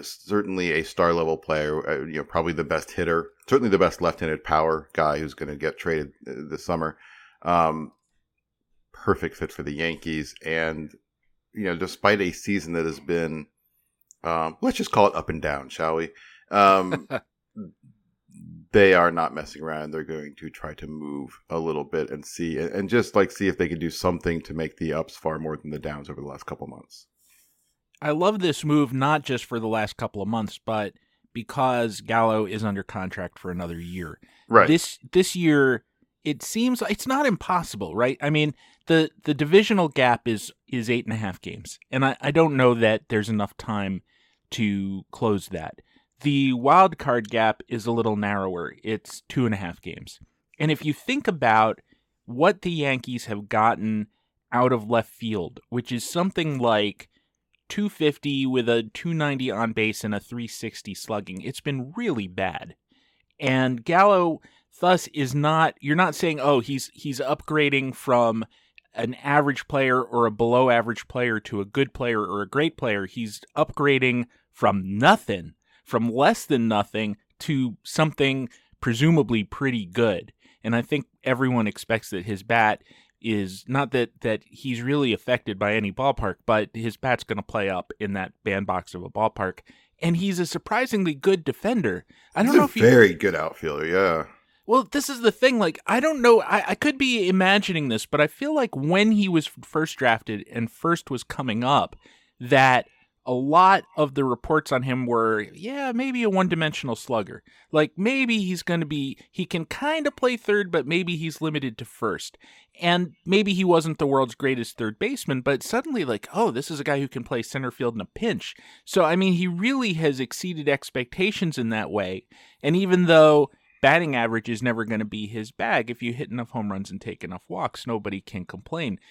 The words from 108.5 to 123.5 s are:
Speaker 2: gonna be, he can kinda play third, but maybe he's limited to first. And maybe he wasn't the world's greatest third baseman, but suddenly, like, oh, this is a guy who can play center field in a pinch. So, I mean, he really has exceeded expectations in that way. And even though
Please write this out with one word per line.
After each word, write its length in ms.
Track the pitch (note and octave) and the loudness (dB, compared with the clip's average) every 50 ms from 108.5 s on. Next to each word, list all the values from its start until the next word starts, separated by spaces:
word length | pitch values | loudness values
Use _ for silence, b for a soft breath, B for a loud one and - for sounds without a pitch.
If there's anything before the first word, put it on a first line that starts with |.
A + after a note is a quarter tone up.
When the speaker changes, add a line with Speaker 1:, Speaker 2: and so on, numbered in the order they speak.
| F#3 E3+ - | -4 -4 -2
Speaker 2:
gonna 220 | - F3 E3+ E3 | -2 -2 -2 -2
be, 340 | D3 D#3 D3 C#3 C3+ - b b b | -2 -4 -6 -6 -6 -8 b b b
he 160 | b - F3+ | b -8 -6
can 200 | - - F3 D#3 | -4 -4 -6 -6
kinda 440 | - - - C4+ D4 D#4 D#4+ D4 C#4+ | -6 -8 -4 -4 -2 -2 -2 -2 -4
play 280 | - - - B3+ B3 A3+ | -4 0 0 0 0 -2
third, 340 | - - G#3 G#3 G3+ F3+ | -2 0 0 0 0 0
but 160 | E3+ E3 B2+ C3 | -2 -2 0 0
maybe 280 | D#3+ F3 F#3 E3+ F3 | -2 -2 -2 -2 -4
he's 260 | D#3 E3 E3 D3 - | -4 -6 -8 -6 -4
limited 360 | D#3+ D#3+ D3+ D3+ C3+ C3 A2+ - | -4 -4 -4 -2 -4 -6 -8 -8
to 80 | B2 | -14
first. 520 | - - - - A2 F2 D#2 - - - _ b b b b b b b _ | -16 -12 -6 -4 -4 -4 -4 -8 -12 -16 _ b b b b b b b _
And 320 | - E3+ F3 F3 F3+ E3+ - _ _ | 0 0 2 2 0 -4 -6 _ _
maybe 280 | E3+ F#3 G3+ G#3+ G3+ G3 | 2 2 2 4 2 0
he 100 | F3+ F#3+ | 0 4
wasn't 340 | F3+ F3 E3 D#3 D#3+ D#3 - | 4 4 4 4 2 -2 -2
the 100 | D#3+ C#3 | 0 2
world's 280 | C3+ C3+ C3+ A#2+ A#2 | 4 2 2 0 -2
greatest 420 | - - C3 C3+ B2 A#2 - - - | -4 -2 -2 -2 -2 -4 -8 -8 -6
third 200 | A#2+ A2 A2 - | -6 -6 -4 -4
baseman, 440 | - A#3 C#4 B3 - - C#3 B2+ | -4 -4 -4 -4 -4 -4 -4 -2
but 200 | A#2+ - C#3+ B2+ | 0 0 -2 -2
suddenly, 440 | - - - A#3 C4+ E4 C#4+ A#3 E3+ | -2 -2 -4 -4 -2 -2 -4 -4 -2
like, 220 | B2+ A2+ G#2 - - - | -2 -2 -4 -6 -6 -2
oh, 160 | F3+ A#3 G#3+ | 0 0 0
this 220 | B2+ A#2 C#3+ - | 0 -2 -6 -6
is 80 | E3 C#3 | -8 -6
a 40 | C#3+ | -2
guy 160 | D#3 C#3+ C#3 | -2 0 0
who 80 | C#3 C3 | -2 -4
can 160 | - C3 A2+ | -6 -10 -8
play 180 | - C#3 A#2 | -6 -6 -6
center 300 | A2+ - - C#3 C3+ B2 | -6 -6 -8 -6 -6 -6
field 220 | - - C3 A#2+ A2+ | -6 -4 -4 -4 -2
in 80 | A2+ | -4
a 40 | F#2 | -10
pinch. 500 | - _ - G#3+ A3+ F3+ G2+ - - - B B B B B B | -10 _ -6 -4 -2 -2 -4 -6 -10 -16 B B B B B B
So, 180 | B - F#3+ F3 | B 2 2 4
I 120 | D#3 E3+ | 4 4
mean, 180 | F3+ F#3+ F#3+ F3+ | 4 4 4 2
he 140 | E3+ F3+ F3+ | 2 0 -2
really 460 | F3 E3+ G3 A#3+ C#4 C4+ B3+ A3 F3 | -2 -2 0 0 0 0 -2 -2 -2
has 260 | D#3+ D#3+ D3+ C#3+ B2+ | 0 0 0 0 0
exceeded 500 | C3 - - - - F#3 F3 D#3 D3 C#3+ | -4 -6 -6 -8 -8 -8 -8 -4 0 0
expectations 880 | C#3 C#3 - - - C3 B2 - - - F#3 F3+ - - F#3 E3+ C#3+ - | 0 -2 -4 -6 -6 -6 -6 -6 -4 -2 -2 -2 0 0 -2 -2 -2 -2
in 120 | B2 A2+ | -2 -2
that 220 | A2+ A2 G#2 C#2 | -2 -2 -4 -2
way. 340 | E2+ G#2 G2 F#2 F#2 F#2+ - _ b b b b b b - | -2 -2 -2 -2 -6 -8 -12 _ b b b b b b -2
And 120 | C#3+ D#3+ | 0 2
even 300 | F#3 G3 F#3 F#3 F3+ F3+ | 2 2 2 2 2 4
though 460 | E3 E3 D#3+ D#3 D#3 D3+ D3 C#3+ - | 6 8 10 10 10 10 8 6 4